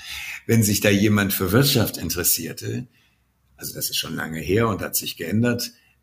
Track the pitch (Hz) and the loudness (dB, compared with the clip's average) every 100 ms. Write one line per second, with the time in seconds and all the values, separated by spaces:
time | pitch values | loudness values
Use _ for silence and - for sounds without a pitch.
0 | - - - - - 113 104 104 104 101 | -14 -12 -12 -8 2 4 4 4 4 4
1 | 107 104 98 - 92 110 139 120 98 - | 4 4 2 0 2 4 4 4 0 -2
2 | 82 90 82 - 82 - 110 120 123 _ | -6 -2 0 0 -2 -8 -8 -8 -8 _
3 | _ _ _ _ _ - 71 - - - | _ _ _ _ _ -14 -12 -8 -6 -6
4 | 80 78 78 80 80 104 117 90 73 - | -6 -6 -6 -6 0 2 2 -2 -4 -6
5 | - - 82 104 120 117 - - _ _ | -6 -8 -2 0 2 0 -6 -12 _ _